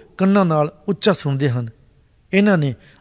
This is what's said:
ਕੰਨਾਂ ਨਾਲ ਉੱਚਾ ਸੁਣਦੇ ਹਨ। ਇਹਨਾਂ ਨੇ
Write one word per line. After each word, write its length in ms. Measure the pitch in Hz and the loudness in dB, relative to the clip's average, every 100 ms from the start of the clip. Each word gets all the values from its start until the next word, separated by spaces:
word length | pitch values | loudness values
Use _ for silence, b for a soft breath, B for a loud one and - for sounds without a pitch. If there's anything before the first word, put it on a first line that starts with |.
| B - | B -2
ਕੰਨਾਂ 280 | 190 202 180 | 0 2 2
ਨਾਲ 380 | 156 147 - - | 0 -2 -4 -6
ਉੱਚਾ 260 | 190 214 | -2 0
ਸੁਣਦੇ 360 | 175 147 135 139 | 0 -2 -2 -2
ਹਨ। 200 | 123 113 - _ _ _ _ _ | -2 -6 -12 _ _ _ _ _
ਇਹਨਾਂ 240 | 190 208 180 | 0 2 2
ਨੇ 180 | 143 117 b b | 0 -6 b b